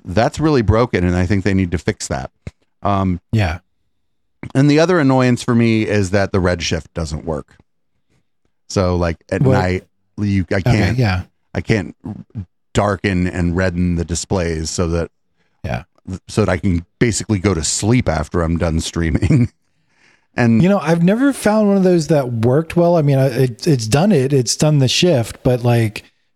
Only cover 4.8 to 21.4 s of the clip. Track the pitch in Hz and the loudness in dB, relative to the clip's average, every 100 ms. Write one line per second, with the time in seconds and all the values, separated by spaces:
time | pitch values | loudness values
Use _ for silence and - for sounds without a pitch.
4.8 | 170 180 135 131 127 120 - 117 117 110 | 4 2 4 4 2 0 0 2 2 2
5.8 | 107 104 95 98 95 101 90 87 - 85 | 0 0 0 0 0 0 0 0 -2 -6
6.8 | - - 80 78 82 76 - _ _ _ | -6 -8 -6 -6 -6 -8 -10 _ _ _
7.8 | _ _ _ _ _ _ _ _ - 101 | _ _ _ _ _ _ _ _ -10 -2
8.8 | 92 90 87 80 - 95 110 98 92 92 | 0 0 -2 -4 -6 -2 2 2 0 -4
9.8 | - _ _ - 101 98 87 101 123 110 | -6 _ _ -6 -2 0 0 -2 2 2
10.8 | 101 120 117 90 - _ _ - - 110 | 2 0 0 -2 -6 _ _ -8 -2 -2
11.8 | 78 - 135 101 - - 90 _ _ - | -2 -12 -14 -14 -14 -14 -16 _ _ -2
12.8 | 104 98 104 92 90 85 87 85 92 87 | 0 0 -2 -2 -2 -2 -2 0 -2 -2
13.8 | 90 85 80 85 - 98 85 80 80 - | -2 -2 -4 -6 -4 -4 -4 -4 -6 -4
14.8 | 85 85 85 _ _ _ _ _ - - | -2 -2 -4 _ _ _ _ _ -10 -10
15.8 | - _ - 92 - - 98 90 104 85 | -10 _ -14 -14 -8 -2 0 0 0 -2
16.8 | - - 123 101 - 104 101 85 78 - | -4 -4 -2 -2 -2 -2 0 -2 -4 -4
17.8 | 101 127 - 78 76 87 82 82 85 80 | 0 0 0 -4 -4 -2 -2 -2 -2 -2
18.8 | - 85 82 - - 147 120 _ _ _ | -4 -4 -2 -2 0 0 0 _ _ _
19.8 | _ _ _ _ _ - 117 113 175 196 | _ _ _ _ _ -2 2 4 4 2
20.8 | 160 170 175 226 277 262 | 0 2 2 2 0 0